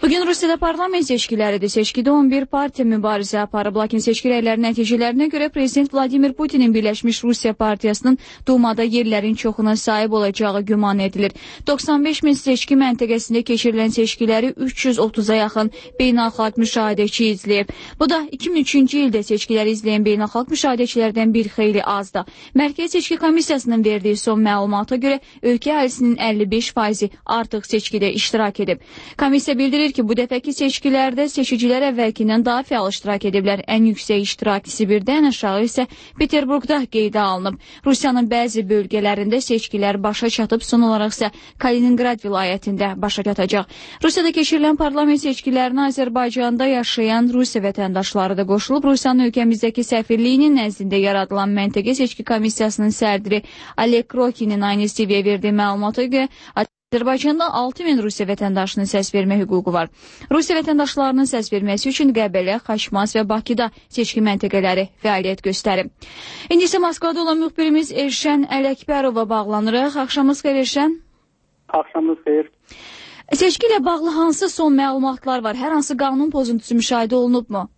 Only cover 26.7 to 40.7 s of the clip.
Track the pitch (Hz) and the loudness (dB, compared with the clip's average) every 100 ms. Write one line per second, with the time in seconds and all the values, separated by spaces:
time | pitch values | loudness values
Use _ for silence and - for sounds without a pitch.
26.7 | - 214 214 202 - - 226 226 214 - | -2 -2 0 -4 -6 -4 -4 -2 -8 -4
27.7 | 220 - 214 196 220 - 226 214 202 190 | -4 -2 -2 -2 -2 -2 0 -2 -2 -4
28.7 | 175 - - - - 285 269 262 262 269 | -4 -6 -20 -20 -2 2 2 2 0 2
29.7 | 285 302 269 220 220 247 247 277 277 277 | 2 0 0 0 0 0 -4 -4 -2 -2
30.7 | - 285 269 262 247 294 285 262 247 240 | 0 0 2 2 0 -2 -2 -2 0 2
31.7 | 247 285 240 226 220 214 220 233 240 262 | 2 0 0 -2 0 0 2 2 0 -2
32.7 | 254 196 202 202 202 208 196 196 202 - | -2 -2 -4 -4 -2 0 0 0 -2 0
33.7 | 220 226 208 - 208 202 - 214 202 - | 2 2 2 -2 -2 -2 -4 -2 -2 -4
34.7 | - 214 208 196 285 294 240 208 196 226 | -4 0 0 2 2 2 2 -2 0 0
35.7 | - - - - - 294 302 269 285 240 | -2 -4 -6 -20 -4 0 0 0 -2 0
36.7 | 302 254 220 214 214 202 185 190 196 - | -2 0 0 0 0 0 0 -4 -6 -14
37.7 | - - 269 277 247 240 233 240 220 190 | -6 0 2 2 2 2 0 0 -2 0
38.7 | 214 190 214 202 202 202 240 262 226 - | 0 0 0 0 0 0 -2 0 -2 -2
39.7 | 208 202 202 196 208 233 226 220 226 - | -2 -2 0 -2 -2 -2 -2 -2 -2 0